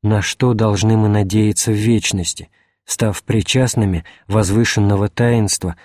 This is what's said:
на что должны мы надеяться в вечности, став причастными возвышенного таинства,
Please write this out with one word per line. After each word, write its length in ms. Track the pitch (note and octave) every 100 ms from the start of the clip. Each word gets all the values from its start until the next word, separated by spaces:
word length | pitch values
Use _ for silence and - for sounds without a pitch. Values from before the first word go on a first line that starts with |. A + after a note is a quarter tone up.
на 180 | G#2 G#2+
что 320 | F#2 - B2+
должны 440 | A2 A2 G2+ A2 A2
мы 120 | G#2+
надеяться 600 | G#2 G2 G#2+ G#2+ G2+ -
в 60 | G#2
вечности, 720 | A2 A2+ - G2 E2+ - - _ _ _
став 380 | _ - A2 F#2+
причастными 840 | - A#2 F#2+ C3 B2+ A#2+ G#2 F2 - - -
возвышенного 840 | G#2 F#2+ G2+ A2+ - G2+ G2+ G#2
таинства, 680 | - A#2+ A#2 G#2 - F2+ E2+